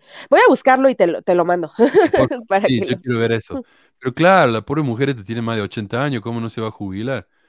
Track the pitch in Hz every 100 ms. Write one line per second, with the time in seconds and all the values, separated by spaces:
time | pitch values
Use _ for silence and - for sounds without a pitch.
0 | _ - - 320 480 254 262 254 269 233
1 | 175 151 - 180 170 175 160 - 254 370
2 | 339 330 - 247 226 190 196 117 98 123
3 | 127 117 113 113 - - - _ _ _
4 | 127 123 170 190 135 110 107 143 143 113
5 | 139 123 101 117 113 113 101 - 101 120
6 | 143 123 117 117 113 113 110 - 101 95
7 | 120 123 - _